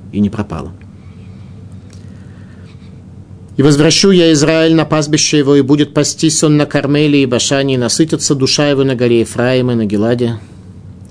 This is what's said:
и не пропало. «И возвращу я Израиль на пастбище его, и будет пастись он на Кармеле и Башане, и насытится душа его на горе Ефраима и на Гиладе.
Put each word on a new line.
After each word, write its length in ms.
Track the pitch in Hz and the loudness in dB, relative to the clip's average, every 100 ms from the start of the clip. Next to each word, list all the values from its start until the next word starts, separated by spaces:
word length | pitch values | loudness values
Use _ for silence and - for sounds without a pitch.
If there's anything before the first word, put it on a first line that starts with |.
| - | -10
и 60 | 101 | -2
не 100 | 104 | -2
пропало. 440 | - - 80 67 - - - - - - - - - - - - - - - - - - - - - - - - - - - - - | -2 -8 -8 -10 -14 -20 -20 -20 -20 -20 -20 -20 -20 -18 -20 -20 -20 -20 -20 -20 -20 -20 -20 -20 -20 -20 -20 -20 -20 -20 -20 -8 0
«И 60 | |
возвращу 480 | 139 143 156 156 196 | 2 4 2 2 4
я 220 | 180 165 | 4 4
Израиль 420 | 156 151 160 160 | 4 2 2 2
на 100 | 160 | 2
пастбище 540 | 156 156 151 151 - 151 | 2 0 0 0 2 2
его, 160 | 139 143 | 4 4
и 60 | |
будет 320 | 131 147 147 | 4 2 2
пастись 480 | 151 143 - 160 156 | 0 -2 0 -2 2
он 140 | 156 151 | 2 2
на 100 | 147 | 2
Кармеле 560 | 143 139 147 151 143 | 0 0 2 2 2
и 40 | 131 | 2
Башане, 480 | 120 - 139 139 | 0 0 0 0
и 40 | 131 | 0
насытится 560 | 117 - 160 151 - | 0 0 0 0 -2
душа 340 | 143 131 - 147 | 0 0 0 0
его 120 | 139 | 2
на 120 | 135 | 0
горе 260 | 123 123 117 | 0 2 2
Ефраима 520 | 104 - 120 127 123 | 0 -2 0 2 0
и 40 | 120 | 0
на 80 | |
Гиладе. 540 | 107 101 113 123 120 107 - - - - - - - | 0 0 0 0 -2 -4 -12 -20 -20 -20 -20 -20 -20